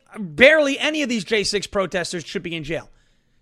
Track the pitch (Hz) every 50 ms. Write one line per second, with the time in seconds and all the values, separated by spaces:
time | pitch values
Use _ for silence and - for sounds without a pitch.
0 | _ _ - 214 202 165 147 143 247 294 311 311 294 277 277 - 247 302 311 302
1 | 285 226 247 220 170 - 220 214 190 - 208 196 - - - 202 190 160 - 180
2 | 165 - - 175 143 - - 202 190 175 170 165 143 143 165 131 - - - _
3 | _ _ _ _ _ _ _ _